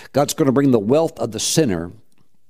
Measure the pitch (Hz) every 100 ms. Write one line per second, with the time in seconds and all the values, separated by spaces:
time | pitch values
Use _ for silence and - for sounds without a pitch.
0 | - 131 143 - 139 123 143 120 101 147
1 | 165 - 113 107 - - 139 87 85 104
2 | - - - -